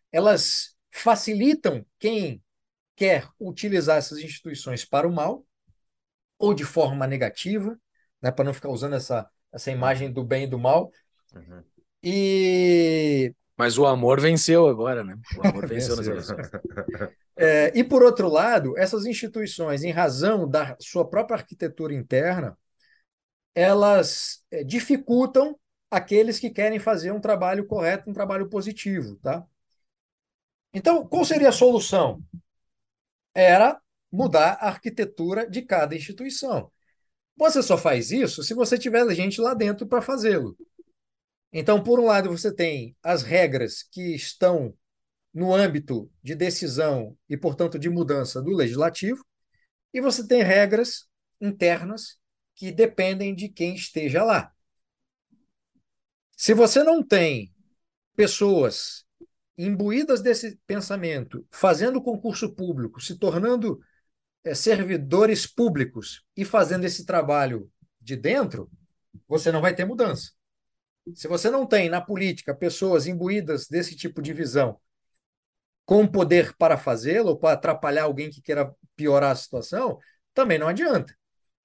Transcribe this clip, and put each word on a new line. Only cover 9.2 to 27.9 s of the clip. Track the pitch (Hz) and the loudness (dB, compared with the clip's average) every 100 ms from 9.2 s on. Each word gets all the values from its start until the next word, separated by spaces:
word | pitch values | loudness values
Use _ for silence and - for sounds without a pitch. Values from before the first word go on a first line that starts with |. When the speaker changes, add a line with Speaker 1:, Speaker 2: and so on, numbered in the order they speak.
| 104 _ _ | -8 _ _
Speaker 1:
essa | - - | -12 -8
imagem | 127 131 127 135 | -2 -2 -2 -4
do | 127 | -6
bem | 123 131 135 | -4 -4 -4
e | |
do | 127 | -2
mal. | 123 160 - _ _ _ _ 90 | 2 2 0 _ _ _ _ -20
Speaker 2:
Uhum. | 82 90 - _ _ _ | -20 -20 -20 _ _ _
Speaker 1:
E | 175 196 196 196 185 180 180 175 165 160 151 139 127 - _ - | -4 0 2 2 2 4 4 6 4 2 2 0 -2 -6 _ -2
Speaker 2:
Mas | 120 117 | 0 4
o | 143 | 4
amor | 127 120 139 | 4 4 4
venceu | 156 160 - 165 160 | 4 2 4 6 6
agora, | 113 123 123 | 4 -2 -4
né? | 98 101 - - | -8 -14 -14 0
O | 196 | 0
amor | - 127 | 0 -6
Speaker 1:
<laughs> | |
Speaker 2:
venceu | 113 - 117 | -6 -4 -4
nas | 107 | -4
Speaker 1:
Venceu. | |
Speaker 2:
eleições. | 92 85 92 - 98 - - - - 101 _ _ - | -6 -8 -12 -12 -12 -12 -10 -10 -8 -10 _ _ 2
Speaker 1:
É, | 160 151 151 233 | 4 4 4 2
e, | |
por | 247 262 | 4 8
outro | 247 233 185 | 8 6 2
lado, | 156 214 220 139 151 | 2 2 2 0 -2
essas | 185 220 214 | -2 -2 -6
instituições, | 220 226 220 214 - 160 139 | -8 -8 -8 -8 -6 -6 -4
em | 170 | -4
razão | 165 170 131 185 214 156 | 0 0 0 0 0 0
da | 151 135 127 | -2 -2 -10
sua | - 180 160 | -8 -4 -2
própria | 196 233 220 | -2 -2 -4
arquitetura | - - 160 143 156 | -8 -10 -10 -8 -8
interna, | 143 - 131 165 180 117 - _ _ _ _ _ _ _ _ _ | -8 -2 0 0 -2 -6 -12 _ _ _ _ _ _ _ _ _
elas, | 170 185 202 202 202 151 - - - - | 2 4 6 6 6 4 -2 -6 -10 -12
é, | 165 | -10
dificultam | 135 233 233 277 - 240 254 262 294 294 _ _ - | -4 -4 0 0 2 2 4 2 2 -2 _ _ -4
aqueles | 190 180 202 226 208 | -4 2 2 4 0
que | 233 | -6
querem | - 214 214 | -2 -2 -2
fazer | 226 196 175 | -2 -2 -2
um | 208 | -6
trabalho | 214 196 180 196 202 | -2 0 0 -2 -4
correto, | 214 165 | -2 -2